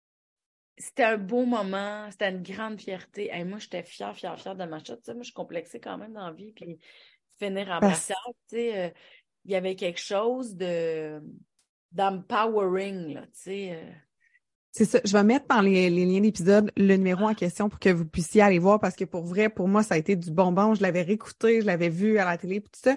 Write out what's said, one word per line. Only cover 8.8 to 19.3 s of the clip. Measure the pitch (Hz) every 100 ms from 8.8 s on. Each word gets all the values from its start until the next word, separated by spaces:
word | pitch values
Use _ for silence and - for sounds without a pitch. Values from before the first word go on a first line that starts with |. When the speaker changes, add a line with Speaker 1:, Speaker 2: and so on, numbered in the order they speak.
| 175 - - - _ _ 185
Speaker 1:
il |
y | 190
avait | 185 190
quelque | 185 175
chose | - 196 226 254 240 180
de, | 180 170 165 160 156 151 151 - _ _ _ _ _
d'empowering, | 170 196 190 - 226 226 214 190 185 196 190 160
là, | 135
tu | -
sais, | - 180 196 190
euh. | 165 - 151 _ _ _ _ _ _ _
Speaker 2:
C'est | - 214
ça. | 226
Je | 202
vais | 202 208
mettre | 269 -
dans | 240
les, | 196 185 180
les | 175 180
liens | 190
d'épisode | 214 - 175 208 214 -
le | 196 190
numéro | 185 180 214
en |
Speaker 1:
Ah. | 214
Speaker 2:
question | 180 - 208
pour | -
que | 202
vous | 170 160
puissiez | - 165 214
aller | 202 175
voir | 185 208
parce | 196 -
que |
pour | 190 180
vrai, | 175